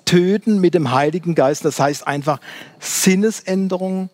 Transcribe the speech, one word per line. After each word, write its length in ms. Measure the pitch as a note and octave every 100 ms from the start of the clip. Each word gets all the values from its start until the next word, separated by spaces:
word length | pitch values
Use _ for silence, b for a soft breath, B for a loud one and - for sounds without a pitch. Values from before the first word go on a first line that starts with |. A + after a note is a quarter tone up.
| -
töten 520 | F3+ F3+ G#3 A3 G#3
mit 140 | F3
dem 180 | E3 C3+
Heiligen 440 | C3 D3 F3 E3+
Geist. 320 | D#3+ C3+ D3+ D#3+
Das 120 | -
heißt 280 | C#3 D3 -
einfach 340 | C#3+ C#3 C#3 B B B B
Sinnesänderung, 1300 | - - - F#3+ G#3+ G#3+ - F#3+ F#3+ F#3 F#3 F#3+ F#3